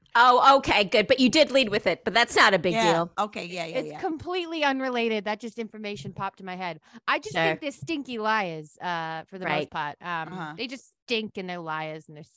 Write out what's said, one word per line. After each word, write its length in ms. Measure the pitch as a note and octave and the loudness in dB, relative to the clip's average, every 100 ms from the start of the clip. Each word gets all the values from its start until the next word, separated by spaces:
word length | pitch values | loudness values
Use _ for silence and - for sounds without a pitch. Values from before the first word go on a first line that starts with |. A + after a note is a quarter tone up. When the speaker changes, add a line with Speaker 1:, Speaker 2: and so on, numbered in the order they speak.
| _ A#3 | _ 6
Speaker 1:
Oh, 420 | B3+ B3+ C4 C#4 | 6 8 8 6
okay, 260 | C#4 G#3+ | 4 0
good. 240 | G3 G#3+ G#3 | 4 2 4
But 120 | C4 | 4
you 80 | B3+ | 6
did 220 | D4+ B3+ | 6 6
lead 200 | C4+ A3+ | 4 2
with 180 | G#3 G3 | 0 0
it, 160 | E3 - | -2 0
but 80 | |
that's 220 | G3+ A#3 - | 2 2 6
not 180 | A#3 | 6
a 60 | F#3+ | 4
big 140 | F3+ | 2
Speaker 2:
Yeah. 200 | A3 A3 | 2 2
Speaker 1:
deal. 180 | E3+ E3+ - | 2 0 -4
Speaker 2:
Okay, 280 | G#3 G#3+ F3+ | -6 -6 -8
yeah, 180 | F3+ E3 | -8 -6
yeah, 120 | F3+ | -6
Speaker 3:
It's 100 | - | -6
Speaker 2:
yeah. 60 | - | -6
Speaker 3:
completely 640 | F#4 D#4+ E4 F4+ E4+ E4 | -6 -6 -6 -6 -6 -2
unrelated. 640 | C#4+ C4+ C4 B3 A#3 A3 G3+ | 0 0 -2 -2 -2 -2 -4
That 140 | G#3+ | -8
just 180 | A#3 A#3 | -10 -12
information 560 | A3+ A3 G#3 G3+ G3+ | -12 -10 -10 -10 -12
popped 260 | F3+ G3 - | -10 -10 -10
in 60 | F#3 | -12
my 100 | F3+ | -10
head. 240 | F#3 D#3 _ A#3 - | -10 -10 _ -10 -4
I 100 | D4 | -4
just 160 | G#4+ - | -2 0
Speaker 1:
Sure. 80 | |
Speaker 3:
think 180 | E4 D#3+ | 0 0
they're 100 | D4+ | -6
stinky 480 | - B3 D#4+ C4 A#3 | -10 -8 -8 -6 -6
liars, 580 | G#3+ A3 F#3 D#3+ D3+ - | -2 -2 -2 -8 -12 -10
uh, 440 | F3+ E3+ D#3+ D#3+ | -6 -6 -6 -8
for 160 | - F#3+ | -12 -10
the 60 | F3+ | -4
most 60 | |
Speaker 1:
Right. 200 | D3+ D3+ | -4 -4
Speaker 3:
part. 240 | E3 D3 - | -6 -8 -10
Um, 320 | F3 E3+ D#3+ | -8 -8 -8
Speaker 2:
Uh-huh. 200 | F3+ D#3 E3 | -10 -12 -10
Speaker 3:
they 120 | B3 | -12
just 180 | C4 _ _ - | -12 _ _ -6
stink 240 | A3+ G#3+ - | -4 -4 -10
and 100 | F#3 | -10
they're 80 | F3 | -10
liars 500 | D#3+ D#3 D#3 D#3 D3+ | -8 -8 -8 -10 -14
and 60 | D3+ | -20
they're 100 | D#3 | -20